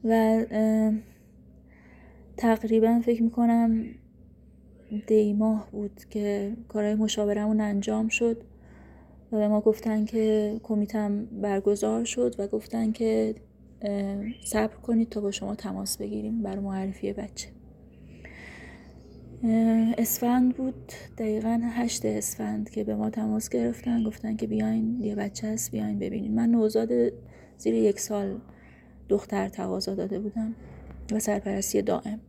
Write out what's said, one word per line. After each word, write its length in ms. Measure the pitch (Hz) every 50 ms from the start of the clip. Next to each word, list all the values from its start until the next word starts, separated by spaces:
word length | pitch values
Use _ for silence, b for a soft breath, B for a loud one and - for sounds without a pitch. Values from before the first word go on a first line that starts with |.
| -
و، 420 | 220 226 226 220 220 220 220 220 226
اه، 420 | - 214 220 220 220 220 214 220 214 220 B B B B B B B - - - - - - B B B B B B B B B B B B B - -
تقریباً 640 | - 233 220 220 226 220 220 226 220 226 233 240 233
فکر 180 | 233 240 226 233
می‌کنم 600 | 233 233 233 233 233 233 233 233 226 226 226 226 - - - - - - - - - - - - - - - - - - - - - 220 208 - -
دی 260 | 220 214 214 208 208
ماه 380 | 208 214 220 220 214 - -
بود 300 | - 208 208 202 202 - - -
که 440 | - 214 208 208 202 202 202 202 226 233 233 -
کارهای 280 | - 214 208 208 214
مشاورمون 640 | 214 220 214 - - 208 202 208 208 208 214 214 214
انجام 460 | 214 208 208 202 208 220 214 214 220 226
شد 360 | - - 233 233 226 226 - - B B B B B B B B B B B B B B B -
و 60 | - 214
به 100 | 208 208
ما 140 | 214 208
گفتن 440 | 214 220 214 214 - 226 214 214 214
که 500 | 214 - 226 220 220 214 214 208 208 214 226 -
کمیتم 640 | - 220 208 208 208 - 214 208 208 202 202 220
برگزار 760 | - - 202 196 208 196 196 196 202 208 202 214 214 220 226 233
شد 320 | 233 - 247 247 247 233 -
و 100 | 202 202
گفتن 440 | 220 214 214 - - 226 226 220
که، 440 | 220 - 233 226 220 220 220 220 220 - - - - _ - - - -
اه، 340 | - 208 202 202 202 196 196 202 202 220 240 - -
صبر 300 | - - 214 214 220 -
کنید 340 | - - - 233 226 226 233
تا 120 | - 214
با 100 | 208 202
شما 240 | 202 - - 196 208
تماس 420 | 208 - 202 190 190 196 190 - -
بگیریم 440 | 208 208 208 214 214 214 226 233
برای 180 | 208 196 190 196
معرفی 540 | 196 196 190 190 190 196 190 - - 196 202
بچه. 360 | 202 208 202 - - - - - - - - - - - - B B B B B B B B B B B B B B B B B B B B B B B B B - - - - - -
اه، 500 | 226 220 226 226 226 226 226 226 226 233 -
اسفند 580 | 226 226 - - 247 240 247 254 254 254 254 -
بود، 340 | 262 262 - - - - - - - - - -
دقیقاً 440 | 226 214 214 214 220 226 233 233 233
هشت 420 | 240 226 240 240 233 - - -
اسفند 640 | 214 214 214 208 - - - 220 214 214 214 214 -
که 140 | - 220 208
به 120 | 214 214
ما 140 | 208 214 220
تماس 400 | 220 226 214 220 214 220 220 -
گرفتن، 540 | - 247 233 233 240 - - 247 240 233 220
گفتن 320 | 220 214 - - 220 220
که 120 | 220 226 214
بیاین، 560 | 214 214 214 220 220 226 220 220 233 247 208
یه 120 | 208 208
بچه 320 | 202 202 202 202 - - 214
هست، 240 | 220 226 - -
بیاین 280 | - 214 - 214 208 202
ببینین. 360 | 190 185 220 220 202 214 214
من 140 | 226 233 233
نوزاد 400 | 233 233 220 214 220 220 226 226 247 240 233 226 - - B B B B B B B B
زیر 160 | - 113 113
یک 260 | 226 220 208 202 -
سال 400 | - - 214 202 202 196 196 214 - B B B B B B B B B B B B -
دختر 400 | 202 208 - - - 202 196 196
تقاضا 460 | - - 185 190 185 190 190 190 196
داده 240 | 196 - 196 202 185
بودم 360 | 214 208 - 226 220 220 226 B B B B B B B B B - -
و 80 | 214 214
سرپرستی 600 | 214 - 208 202 - 202 202 196 196 - - 208
دائم. 380 | 202 208 185 - - 214 208 226 -